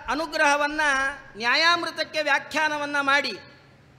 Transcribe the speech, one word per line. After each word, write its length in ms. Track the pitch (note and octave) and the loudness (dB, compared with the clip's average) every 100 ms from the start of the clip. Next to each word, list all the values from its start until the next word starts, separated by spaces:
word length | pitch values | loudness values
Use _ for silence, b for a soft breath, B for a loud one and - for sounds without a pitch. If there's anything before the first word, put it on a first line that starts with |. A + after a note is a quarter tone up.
| - | -6
ಅನುಗ್ರಹವನ್ನ, 760 | C4 D#4+ D#4+ D4+ C#4+ D4 D4+ D4+ C4+ C4+ C#4+ - G3 | -4 -4 2 2 4 0 0 0 0 -2 -6 -14 -6
ನ್ಯಾಯಾಮೃತಕ್ಕೆ 840 | A#3 C#4 E4 F4 E4 D#4+ D4+ D#4 | 0 4 4 4 0 -6 -6 -4
ವ್ಯಾಖ್ಯಾನವನ್ನ 760 | D4 C#4+ C#4+ C#4+ D#4 D4+ C#4+ C#4+ | 0 0 0 -2 0 -2 -4 -2
ಮಾಡಿ 360 | C#4 C#4 C4+ F#3 - - - - - | 2 2 0 -6 -14 -20 -20 -20 -20